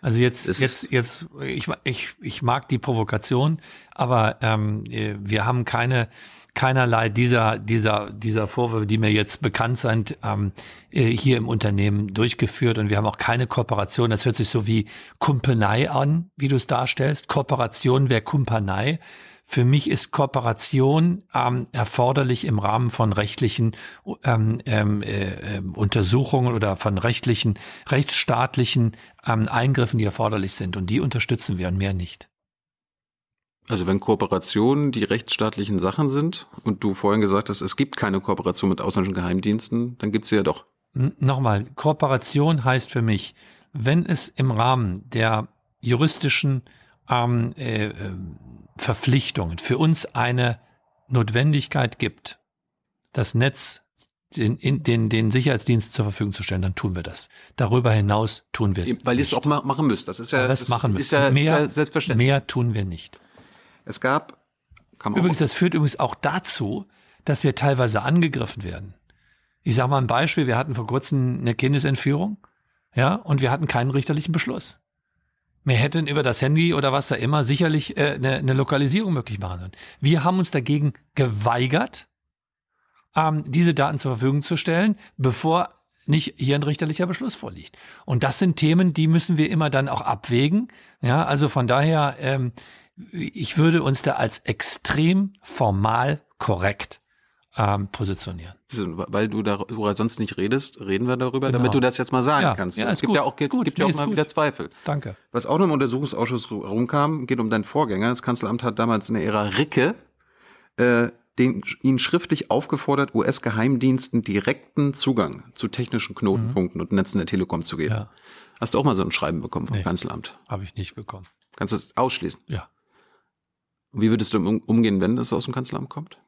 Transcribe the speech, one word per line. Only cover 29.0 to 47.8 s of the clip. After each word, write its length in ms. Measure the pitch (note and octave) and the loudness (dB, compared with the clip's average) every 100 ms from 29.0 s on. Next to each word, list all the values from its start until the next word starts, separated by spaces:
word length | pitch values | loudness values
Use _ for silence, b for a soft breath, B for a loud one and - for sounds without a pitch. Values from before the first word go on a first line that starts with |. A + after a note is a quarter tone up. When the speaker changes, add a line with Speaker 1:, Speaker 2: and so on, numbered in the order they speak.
| B B - | B B -2
Speaker 1:
ähm, 220 | A2+ A2 | 0 2
Eingriffen, 520 | A#2+ B2+ C3+ A#2 B2 | 2 2 2 2 2
die 60 | G#2 | 0
erforderlich 480 | - A2 G#2+ F#2+ | 0 0 0 -2
sind. 220 | - F#2+ F#2 | -4 -4 -4
Und 140 | F#2 | -2
die 100 | A2+ | 0
unterstützen 580 | C#3 B2 - A#2 - F#2 | 0 -2 -2 -2 -2 -2
wir 120 | F2+ | -2
und 80 | F#2 | 0
mehr 160 | G2 | -2
nicht. 340 | F#2+ F2 - - _ _ _ _ _ _ _ _ _ _ _ _ _ - | -2 -6 -12 -20 _ _ _ _ _ _ _ _ _ _ _ _ _ -6
Speaker 2:
Also 180 | G#2+ F2+ | -4 0
wenn 140 | G2 | 0
Kooperationen 880 | - G#2 G2+ F#2+ - G#2+ A2+ C#3 D3 | 2 0 2 -2 0 2 2 2 0
die 140 | A2+ G#2 | 0 -2
rechtsstaatlichen 720 | A2 - - A2 - G2+ G2 | -2 -4 -2 -2 -2 -4 0
Sachen 300 | F2+ G2+ D3 | 0 0 0
sind 380 | C#3 D#3 - - - - | 0 -2 -4 -14 -8 -4
und 180 | G2 | -2
du 100 | G#2+ | -2
vorhin 280 | F#2+ G2+ G#2+ | 0 0 2
gesagt 280 | G#2 G2 G#2+ | 2 2 0
hast, 120 | G#2 | -4
es 160 | G2 - | -4 -2
gibt 180 | C#3+ - | -2 -2
keine 240 | G#2+ G2 | -2 -2
Kooperation 500 | - G2 - F2+ G2+ | -2 -2 -2 0 0
mit 120 | F2+ | 0
ausländischen 320 | - G2+ F#2 | -2 -2 -2
Geheimdiensten, 840 | F2+ F2 F#2 G2+ G#2+ - A#2 A#2+ B2 | -2 -2 -2 0 -2 -2 -4 -4 -4
dann 140 | G#2+ | -2
gibt's 160 | G#2+ - | -2 0
sie 80 | G#2+ | 2
ja 60 | |
doch. 220 | F2 D2+ - _ _ | 2 -2 -8 _ _
Speaker 1:
N-, 200 | - B2+ - | -2 -2 0
nochmal, 440 | C3 C3+ B2+ G2+ A2+ - | 0 2 2 0 -2 -2
Kooperation 880 | D3+ D3+ D3 C3 - C#3+ D3 D#3+ B2 | -2 0 0 0 0 2 2 2 2
heißt 260 | B2+ B2 | 0 0
für 100 | - | -2
mich, 320 | A2+ G#2 - b b b b | 2 0 -2 b b b b
wenn 340 | C#3+ A#2 D#3+ E3+ | -4 2 2 2
es 220 | E3 - | -2 -2
im 240 | - C3 | -2 -2
Rahmen 580 | A2 A#2+ B2+ A2 F2+ - | 2 2 2 0 -4 -6
der 380 | A2+ A2+ A2 - _ _ _ | -2 0 0 -4 _ _ _
juristischen, 840 | - A#2+ D#3 - D3 - C#3+ C3 b b b b _ | -2 2 2 0 -2 0 0 -2 b b b b _
ähm, 440 | B2 A#2+ A#2+ A#2 - | 0 2 0 0 -4
äh, 300 | B2 A2 | -4 -2